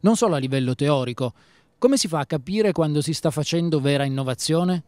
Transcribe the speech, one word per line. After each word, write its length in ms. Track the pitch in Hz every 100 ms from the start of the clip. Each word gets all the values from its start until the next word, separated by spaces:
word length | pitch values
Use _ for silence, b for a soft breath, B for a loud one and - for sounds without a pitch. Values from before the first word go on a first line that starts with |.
non 140 | 190
solo 220 | 220 226 151
a 20 |
livello 380 | 131 135 127 127
teorico. 560 | 143 143 123 117 127 - b b b _
Come 200 | 247 277
si 100 | 190
fa 140 | 156
a 40 |
capire 460 | 139 156 127 202 214
quando 300 | 165 160 147
si 120 | 147
sta 200 | 156 165
facendo 480 | 147 151 170 170 156
vera 240 | 135 143
innovazione? 800 | 139 135 131 127 - 160 180 180